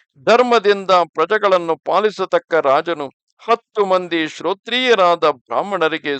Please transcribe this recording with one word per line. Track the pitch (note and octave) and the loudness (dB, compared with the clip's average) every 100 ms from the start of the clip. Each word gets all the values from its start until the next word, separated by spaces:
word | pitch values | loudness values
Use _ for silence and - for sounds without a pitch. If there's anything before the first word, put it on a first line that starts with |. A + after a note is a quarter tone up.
| _ _ | _ _
ಧರ್ಮದಿಂದ | C3+ A#3 B3 A#3 G3+ G3+ F#3+ | 2 2 4 2 2 0 2
ಪ್ರಜೆಗಳನ್ನು | F3+ E3 - E3+ G#3+ G3+ F#3 E3+ D#3+ | 2 2 -2 -2 0 2 0 0 -6
ಪಾಲಿಸತಕ್ಕ | - E3+ G#3+ F#3 F#3 F3 - | -2 -2 -2 -4 -2 -2 0
ರಾಜನು | D#3+ C#3+ C#3 E3 D#3 C#3 - _ _ | 0 2 0 0 -6 -10 -14 _ _
ಹತ್ತು | - A#3 _ - G3 | -4 -4 _ -4 0
ಮಂದಿ | F#3 F3+ E3 D#3 | 0 -2 -4 -4
ಶ್ರೋತ್ರಿಯರಾದ | - D#3+ G3 - B3 B3+ A3 F3+ E3+ D#3+ | -6 -8 -8 -6 -4 0 2 2 2 0
ಬ್ರಾಹ್ಮಣರಿಗೆ | C#3 - A#2 F#3 G3 D#3+ D#3 D3 C#3 | -2 -6 -6 -4 -2 -2 -2 -6 -8